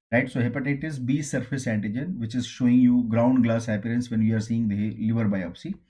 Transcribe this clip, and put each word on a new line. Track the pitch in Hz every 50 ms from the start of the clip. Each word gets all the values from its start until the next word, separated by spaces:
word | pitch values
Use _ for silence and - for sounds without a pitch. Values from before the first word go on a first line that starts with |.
| _ -
right? | 113 127 131 131
So | - 127
hepatitis | 117 123 120 139 131 143 143 139 160 160 147 127 123
B | 123 147 139
surface | 143 - 147 123 113 - 139 120 -
antigen, | 117 107 104 98 104 107 131 156 180 185
which | 117 113 110 120
is | 123 -
showing | - - - 127 120 123 127
you | 127 123 123 123 113 110
ground | 113 117 120 127 131 127 117
glass | 113 113 113 -
appearance | 117 107 98 110 113 117 123 120 -
when | 117 110
you | 110 110 113
are | 110
seeing | 104 - 113 117 117 104
the | 101 101 107 107 110
liver | - 110 110 113 117 110
biopsy, | 101 101 95 87 85 - - - 170 202 - _